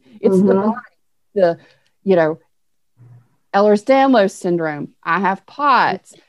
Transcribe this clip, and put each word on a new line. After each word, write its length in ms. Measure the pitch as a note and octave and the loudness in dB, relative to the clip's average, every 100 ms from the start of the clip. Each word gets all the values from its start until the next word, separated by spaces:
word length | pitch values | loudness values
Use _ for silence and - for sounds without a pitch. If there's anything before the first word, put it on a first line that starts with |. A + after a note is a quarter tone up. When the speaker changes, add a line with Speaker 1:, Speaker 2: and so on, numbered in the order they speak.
| _ G#3+ | _ -6
Speaker 1:
It's 160 | G#3 F#3 | 0 0
the 160 | G3 | 2
Speaker 2:
Mm-hmm. 160 | F#3+ G#3 | 0 -2
Speaker 1:
body, 260 | A#3 - _ _ _ _ G#3 | -6 -12 _ _ _ _ -2
the, 240 | E3+ E3 _ _ _ _ | 0 -2 _ _ _ _
you 120 | G3 F3 | -2 0
know, 240 | D#3 E3 _ _ _ _ _ _ - - _ _ _ | 0 -4 _ _ _ _ _ _ -20 -20 _ _ _
Ehlers-Danlos 800 | G3 G#3 G#3 C4 C4+ C4+ A#3+ F#3+ | 0 2 2 2 2 4 2 0
syndrome. 580 | - F#3 E3+ D#3 D3 E3 _ | -4 -6 -4 -6 -8 -14 _
I 160 | F3 F3 | -6 -2
have 260 | F#3+ F#3+ _ | -2 -4 _
pots. 680 | - C#4+ A#3 D#3 F#3+ - - | -4 0 2 0 -4 -12 -20